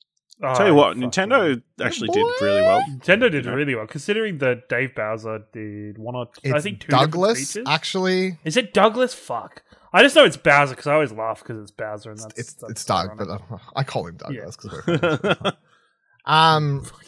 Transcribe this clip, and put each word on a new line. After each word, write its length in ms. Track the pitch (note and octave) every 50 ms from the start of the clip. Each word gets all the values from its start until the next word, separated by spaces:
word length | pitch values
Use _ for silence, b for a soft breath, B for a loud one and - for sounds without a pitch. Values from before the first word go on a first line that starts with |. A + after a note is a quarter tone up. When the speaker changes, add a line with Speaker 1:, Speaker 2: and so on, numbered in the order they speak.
| _ _ _ _ _ _ _ _ -
Speaker 1:
Oh, 120 | C3 C3
Speaker 2:
Tell 120 | B2+ G3+ G3+
you 60 | D3+
what, 220 | D3 - F2 -
Speaker 1:
fucking 140 | A#2+ B2+ B2
Speaker 2:
Nintendo 520 | - F#3+ F#3+ G#3+ B3+ C4 G3 D#3 C3 A#2 - _ _ -
Speaker 3:
Yeah, 80 | -
Speaker 2:
actually 220 | - E4+ - - -
Speaker 3:
boy. 60 | F4
Speaker 2:
did 100 | G#4 A4+ A#4+ B4 B4+
really 220 | C#5 D5 D5+ D5+ D#5
well. 200 | E5 E5+ F#5 G5 -
Speaker 1:
Nintendo 420 | - B2+ - - F#3 A3 B3+ A#3
did 140 | D#3+ C#3+ A#2+
Speaker 2:
You 60 | B2
know? 60 | B2+
Speaker 1:
really 180 | C3+ D3 C#3+ B2+
well, 120 | A2 G#2+
considering 520 | - - D3+ - - G#3 A3 A3 G#3+ F3+ C#3
that 320 | C#3 B2+ B2 A#2 - -
Dave 240 | B2 A#2+ C3+ B2+ -
Bowser 460 | - A2 G#2+ A2 A2+ G#2+ A2+ A2 G#2+ G#2 _ -
did 460 | A2+ G#2+ G#2+ G#2 G#2 G#2 G#2 G#2 A2
one 160 | A2 A#2+ B2
or 120 | B2 A#2+
t-, 140 | - _ - -
Speaker 3:
It's 100 | C3+ C3
Speaker 1:
I 60 | D3+
think 200 | D3+ G#3 - -
two 60 | - -
different 240 | C#3 B2+ C#3 D#3 D#3
Speaker 3:
Douglas, 400 | F3 F#3 G#3 A#3 B2+ C#3 - -
Speaker 1:
features. 140 | G3+ B3 C#3
Speaker 3:
actually. 680 | D3 D#3+ - - - G3 F#3 F#3 F#3 F#3 F#3 F#3+ F3 - -
Speaker 1:
Is 120 | D#3+ D#3
it 160 | B3 B3 - -
Douglas? 400 | - F#3+ A3+ G#3+ B3 B3+ A#3+ -
Fuck. 500 | - - - B2+ A2+ G#2 - - - - b b b b b b
I 100 | F#3 B3
just 140 | C#4 -
know 80 | D#4 C#4
it's 140 | F#3+ C#3 D3
Bowser 360 | - D#3 C#3+ C#3+ C#3+ C3+ B2+
'cause 120 | - -
I 80 | D3 C#3+
always 180 | D#3 D3+ B2 A2
laugh 320 | A2 A2 A2+ G#2+ - -
'cause 140 | - A2+ A2
it's 120 | G#2 G2+ _
Bowser 380 | - A2+ G#2+ G#2+ G#2+ G#2+ A2+ G#2+
and 60 | G#2+
that's, 200 | A2 G#2+ - -
Speaker 3:
It's, 160 | A#2 - -
Speaker 1:
that's 160 | - - A2 A2
Speaker 3:
it's 120 | - -
Doug, 240 | - G2+ F2+ E2+ G2
Speaker 1:
ironic. 180 | G#2+ A2 G#2 D#2
Speaker 3:
but, 260 | F2+ G2 - - A2
uh, 40 | F2 - - -
I 80 | - C#3
call 220 | - - A#2+ E2+
him 100 | E2+ E2+
Douglas 400 | - - - C#3 A2+ - F2 A2 - -
Speaker 1:
Yeah. 60 | G#2
Speaker 3:
'cause 120 | - C#2 - -
we're 300 | E3+ C#3 - E3+ D#3 -
friends. 380 | - G3+ E3+ - - F3+ - _ _
Speaker 2:
<laughs> 40 | _ _ _ _ _ _ _ _ _ _ _ _
Speaker 3:
Um, 540 | C3+ D3+ D#3 D#3+ D#3+ D#3 D#3 D3+ D3 C#3 C3+ - - - - -